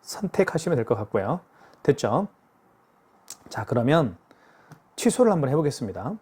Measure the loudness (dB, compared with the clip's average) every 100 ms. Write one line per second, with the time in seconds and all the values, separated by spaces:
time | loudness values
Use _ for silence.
0 | -14 -8 -6 0 0 0 -2 -2 0 -2
1 | 0 -2 0 -4 _ _ -20 _ 0 0
2 | 2 0 -2 _ _ _ _ _ _ _
3 | _ _ _ -20 -14 -10 -2 0 2 2
4 | 2 -4 _ _ _ _ _ -20 _ -2
5 | 0 4 4 4 0 0 0 -2 -8 -6
6 | -8 -10